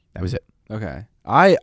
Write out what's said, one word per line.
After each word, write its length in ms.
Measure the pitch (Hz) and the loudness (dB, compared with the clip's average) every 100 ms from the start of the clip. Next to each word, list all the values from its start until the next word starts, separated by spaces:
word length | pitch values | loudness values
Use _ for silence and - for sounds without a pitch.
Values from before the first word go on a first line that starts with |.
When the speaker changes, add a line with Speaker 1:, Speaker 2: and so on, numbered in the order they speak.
| _ | _
Speaker 1:
That 80 | - | -10
was 120 | 90 | -8
it. 100 | - - _ - | -8 -10 _ -14
Speaker 2:
Okay. 340 | 107 98 69 107 _ - | -10 -10 -12 -16 _ -2
I, 300 | 127 190 175 | 4 4 4